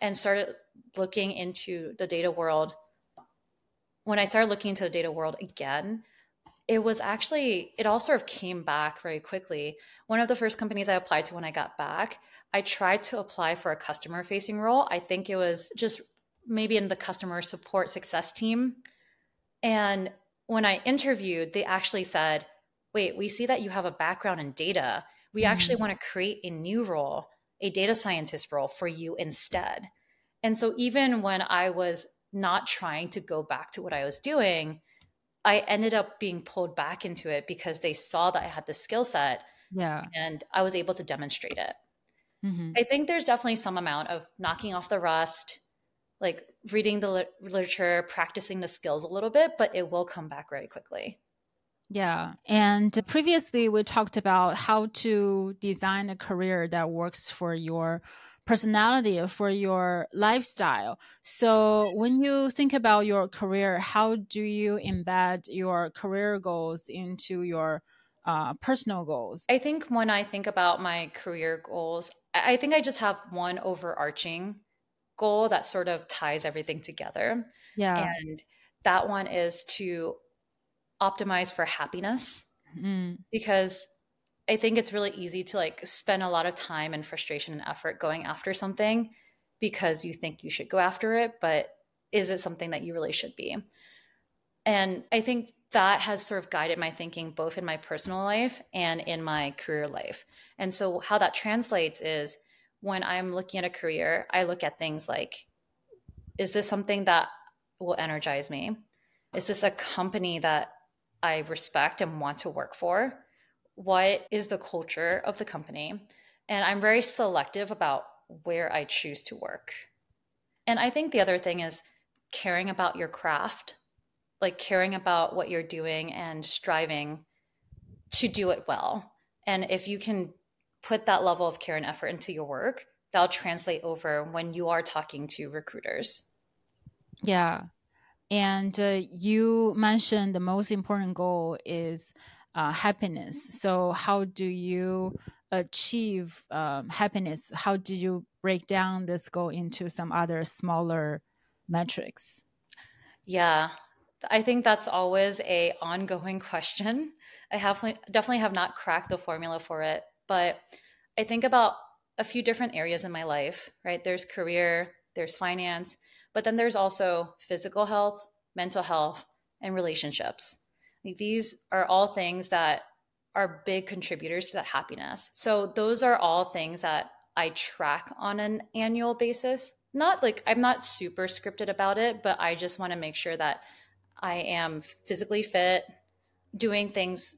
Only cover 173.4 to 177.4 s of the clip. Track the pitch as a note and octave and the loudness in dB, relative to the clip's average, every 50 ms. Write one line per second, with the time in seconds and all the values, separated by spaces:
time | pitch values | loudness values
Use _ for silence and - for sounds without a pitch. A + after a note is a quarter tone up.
173.4 | G3 F#3 D#3+ - - - F#3+ F#3+ F#3 F#3+ G#3 F#3+ F#3 - F3+ D3 D3+ D#3+ E3 F3+ | 0 0 -2 -6 -4 -2 -2 -2 -2 -6 -10 -8 -6 -8 -8 -8 -6 -6 -4 -4
174.4 | F#3 - - F#3+ D3 - - C3+ - - - - - C#2 - - - - - - | -4 -4 -4 -6 -6 -2 -4 -4 -4 -4 -10 -10 -10 -10 -8 -10 -12 -12 -8 -4
175.4 | - A#3 G#3+ G#3 G3+ G3 G3+ A3 G#3+ A3 A#3 A3+ C4 B3 B3 - - E3+ E3 F3 | 2 2 4 2 2 0 -2 0 2 2 2 4 6 6 6 6 6 4 4 4
176.4 | F3+ F3+ - F3 D#3+ D#3+ E3+ F3 - E3 D#3 D3+ - - - - _ _ _ E3+ | 2 0 -2 -6 -4 -4 -6 -4 -2 0 0 0 -2 -4 -10 -20 _ _ _ 0